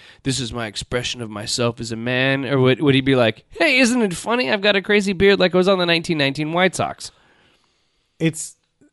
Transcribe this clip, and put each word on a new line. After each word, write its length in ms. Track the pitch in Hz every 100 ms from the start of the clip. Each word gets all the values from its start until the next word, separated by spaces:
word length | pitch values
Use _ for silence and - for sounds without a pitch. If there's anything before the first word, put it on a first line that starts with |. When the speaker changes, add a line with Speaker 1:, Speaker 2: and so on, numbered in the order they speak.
| - -
Speaker 1:
"This 160 | 135 127
is 120 | 120
my 140 | 120 110
expression 520 | - - 123 120 127
of 80 | 113
myself 480 | 104 113 - 117 117
as 100 | 113
a 40 | 113
man"? 480 | 120 127 135 135 127
Or 120 | 135
would, 200 | 127 131
would 140 | 147
he 60 | 135
be 140 | 131 131
like, 280 | 113 - _
"Hey, 280 | - 330 262
isn't 220 | 247 247
it 140 | 208
funny? 360 | 165 196 240 254
I've 100 | 214
got 120 | 202 196
a 60 |
crazy 300 | 185 208 196
beard 260 | 175 196 196
like 140 | 180
I 40 | 175
was 80 | 185
on 100 | 190
the 80 | 175
nineteen 320 | 170 156 160
nineteen 340 | 139 139 151
White 220 | 170 185 -
Sox"? 340 | 80 - - _ _ _ _ _ _ _ _ _ _ _
Speaker 2:
It's 380 | 165 156 - _ _ _ _